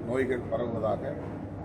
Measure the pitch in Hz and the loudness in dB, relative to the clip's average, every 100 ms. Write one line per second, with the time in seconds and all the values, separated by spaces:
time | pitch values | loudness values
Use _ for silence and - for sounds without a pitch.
0 | 113 127 127 123 - 117 120 113 107 98 | 0 2 2 2 2 0 2 2 2 2
1 | 139 147 - - - - | 0 -4 -6 -6 -6 -6